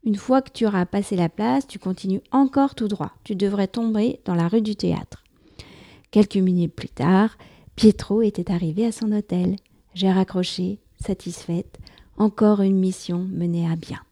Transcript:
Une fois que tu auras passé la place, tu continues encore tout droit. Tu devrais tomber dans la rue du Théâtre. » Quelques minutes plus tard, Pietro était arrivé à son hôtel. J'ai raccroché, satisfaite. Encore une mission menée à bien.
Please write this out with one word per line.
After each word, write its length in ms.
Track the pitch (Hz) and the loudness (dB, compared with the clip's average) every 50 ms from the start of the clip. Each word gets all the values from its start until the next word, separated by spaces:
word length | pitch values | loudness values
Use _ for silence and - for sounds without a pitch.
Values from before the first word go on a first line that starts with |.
| - | 0
Une 120 | 233 208 | -2 -2
fois 260 | 202 - - 254 269 | -2 0 2 2 2
que 100 | 262 - | 2 -2
tu 140 | _ - 233 | _ -2 0
auras 180 | 214 208 185 180 | 0 2 0 -2
passé 320 | - - 202 196 - 208 | 0 -2 -4 -2 -2 0
la 140 | 180 175 165 | 0 0 -2
place, 360 | _ - 208 233 254 277 269 | _ -2 -2 0 0 0 -2
tu 120 | - - 202 | -4 -14 -10
continues 420 | - 185 185 - - 196 190 - - _ | -6 -6 -6 -6 -4 -4 -4 -4 -4 _
encore 440 | - 262 277 262 269 277 277 277 - | 2 2 2 4 4 2 0 0 0
tout 140 | - 233 208 | -4 -4 -4
droit. 240 | 208 - 151 - - _ _ | -4 -6 -6 -10 -10 _ _
Tu 100 | - 214 | -8 -4
devrais 340 | 185 202 196 208 202 196 185 | -2 -2 0 0 0 -2 -2
tomber 520 | - 233 233 226 220 208 214 247 269 - _ | -2 -4 -2 0 0 0 0 0 -2 -4 _
dans 80 | - 180 | -4 -2
la 140 | 170 165 170 | 0 0 2
rue 120 | 190 233 | 2 0
du 160 | 214 214 208 | 0 0 -4
Théâtre. » 480 | - - 175 165 - - _ - - _ _ _ _ _ _ _ - - - - - - - - - _ _ | -2 -2 -2 -2 -2 -6 _ -18 -20 _ _ _ _ _ _ _ -20 -20 -20 -20 -20 -20 -20 -20 -20 _ _
Quelques 260 | - 208 208 196 - | 4 4 4 4 2
minutes 380 | 202 185 185 180 180 170 160 - | 0 2 2 2 2 0 -2 -4
plus 160 | - - - | -8 -14 -14
tard, 480 | - - - - 190 185 208 220 - _ - - - - _ - _ | -6 -2 2 4 4 4 4 2 -2 _ -20 -20 -20 -20 _ -20 _
Pietro 460 | - - 214 208 - - - 202 220 | 6 6 6 6 6 -2 -2 0 2
était 300 | 233 208 208 - 175 - | 2 0 0 -2 -4 -2
arrivé 340 | 190 175 180 160 156 190 226 | -2 -2 -2 -2 -2 -2 -2
à 80 | 233 | -2
son 200 | 220 - 226 214 | -2 -4 -2 -2
hôtel. 440 | 214 208 208 _ 175 180 180 180 190 196 _ _ _ _ _ _ _ | -2 -2 -2 _ -2 -2 0 0 -2 -4 _ _ _ _ _ _ _
J'ai 180 | 180 190 190 | -2 0 2
raccroché, 680 | 185 190 190 - 190 185 180 165 - - 180 180 202 - _ _ _ _ | 2 2 0 0 -2 -4 -4 -4 -4 -6 -6 -6 -6 -8 _ _ _ _
satisfaite. 760 | - - 196 - - 175 175 - - - 170 170 - - _ - - - - - - _ _ - | -6 -6 -6 -6 -6 -12 -12 -12 -8 -6 -6 -6 -6 -8 _ -20 -20 -20 -20 -20 -20 _ _ 0
Encore 420 | 208 214 202 - 214 214 214 202 | 0 0 2 4 4 4 4 4
une 180 | 196 190 196 190 | 4 2 2 2
mission 480 | 190 185 185 - - - 175 175 185 190 | 2 0 -2 -6 -8 -6 -4 -4 -4 -6
menée 360 | 190 - 170 175 170 170 170 | -6 -4 -4 -2 -2 -2 -2
à 100 | 165 165 | -2 -4
bien. 240 | 165 165 - 175 - - _ | -4 -6 -12 -14 -14 -14 _